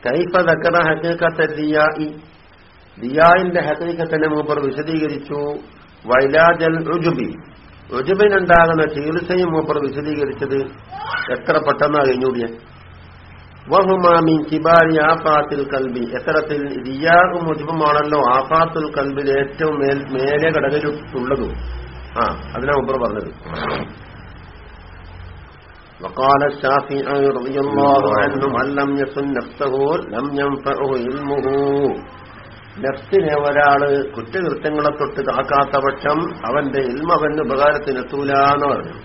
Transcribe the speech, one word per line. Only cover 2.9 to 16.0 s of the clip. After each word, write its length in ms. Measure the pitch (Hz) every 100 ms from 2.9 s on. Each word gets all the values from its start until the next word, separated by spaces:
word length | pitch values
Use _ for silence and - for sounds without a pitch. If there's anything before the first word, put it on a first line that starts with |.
| -
റിയാഇന്റെ 640 | 117 143 165 180 185 170
ഹഖീഖത്തിനെ 680 | 151 151 170 170 160 160 156
മൂപ്പർ 300 | 151 147 147
വിശദീകരിച്ചു. 800 | 139 135 151 160 151 139 139 147 147 147 - - - - 107
വൈലാജൽ 720 | 123 139 151 165 170 165 165 160
ഉജുബി, 400 | 175 165 131 101 - - - - - -
ഉജുബിനുണ്ടാകുന്ന 920 | - 135 190 208 196 180 170 165 160 151
ചികിത്സയും 600 | 147 147 165 170 180 180
മൂപ്പർ 260 | 160 151 151
വിശദീകരിച്ചത് 800 | 139 139 147 147 139 120 139 135 135 - - - - - -
എത്ര 240 | 123 - 156
പെട്ടെന്നാ 420 | 143 135 147 147
കഴിഞ്ഞൂടിയ. 420 | 135 123 131 120 117 117 - - - - - - - - - - -
വഹുമാ 460 | 165 185 190 175 170
മിൻ 180 | 160 160
കിബാരി 520 | 151 156 160 170 160 160
ആഫാത്തിൽ 600 | 151 165 160 151 147 147 139
കൽബി, 360 | 135 131 120